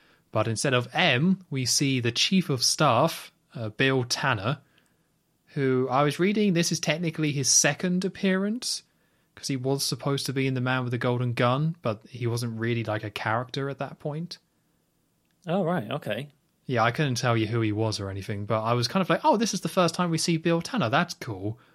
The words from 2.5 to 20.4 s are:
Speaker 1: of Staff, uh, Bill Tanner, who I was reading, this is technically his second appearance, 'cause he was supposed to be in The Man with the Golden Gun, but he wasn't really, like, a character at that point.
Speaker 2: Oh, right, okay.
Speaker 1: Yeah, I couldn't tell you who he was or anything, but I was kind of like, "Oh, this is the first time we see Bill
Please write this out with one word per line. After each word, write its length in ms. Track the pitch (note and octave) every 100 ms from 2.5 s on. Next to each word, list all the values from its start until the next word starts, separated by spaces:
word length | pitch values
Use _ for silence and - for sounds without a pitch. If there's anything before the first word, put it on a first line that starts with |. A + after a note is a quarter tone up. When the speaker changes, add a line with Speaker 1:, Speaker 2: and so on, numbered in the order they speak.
Speaker 1:
of 120 | C3+
Staff, 680 | - - D3+ A#2 D#3 - - _ _ C#3+
uh, 140 | A2
Bill 340 | - C3+ C3+
Tanner, 560 | B2 - C#3 A2+ G2 D3+ - _ _ _ _ _ _ _ _ -
who 320 | C3+ B2+ C3
I 140 | B2+
was 160 | D3 C#3+
reading, 340 | F3+ G#3+ G#3
this 180 | E3 E3+
is 80 | D#3+
technically 520 | - D#3 F#3 - D#3
his 180 | C#3+ B2+
second 560 | - D#3 D3 F#3 F3+ F#3+
appearance, 800 | - G3 F#3 G3+ A#3 - - - _ _ _ _
'cause 140 | - -
he 100 | C3+
was 260 | C3 C#3
supposed 440 | - C3+ D3+ C#3 -
to 60 |
be 120 | C3 C3+
in 80 |
The 80 | C3
Man 220 | B2+ C3
with 80 | B2
the 80 | B2
Golden 340 | B2+ B2 B2
Gun, 420 | A#2 B2 C3 D#3+ E3
but 200 | A#2+ G#2 -
he 200 | A#2+ A#2+
wasn't 320 | A#2 A#2+ A2
really, 240 | A2+ A#2
like, 200 | A2 G#2+
a 60 | G#2+
character 580 | - - A2+ B2 - C#3
at 120 | C3+
that 180 | C3+ D#3
point. 400 | D3+ D3 E3+ - _ _ _ _ _ _ _ _ _ _ E3+
Speaker 2:
Oh, 160 | F3+ E3
right, 240 | F3 G#2+
okay. 400 | C3+ - G#2+ C#3+ _ _ _ -
Speaker 1:
Yeah, 160 | B2
I 80 | A2+
couldn't 240 | A#2+ D3+ A#2+
tell 200 | B2+ A#2
you 120 | G#2+
who 120 | A#2
he 100 | A2
was 280 | G#2 A2 G#2
or 100 | G2
anything, 360 | F#2+ F#2+ G2+ G2+
but 160 | A2+
I 120 | A2
was 140 | A#2+ A#2+
kind 140 | G3
of 80 | F3+
like, 120 | E3
"Oh, 120 | D4+ B3+
this 180 | A3+ F#3+
is 60 |
the 60 | E3
first 280 | - E3+ -
time 160 | F3+
we 80 | D#3+
see 180 | -
Bill 240 | E3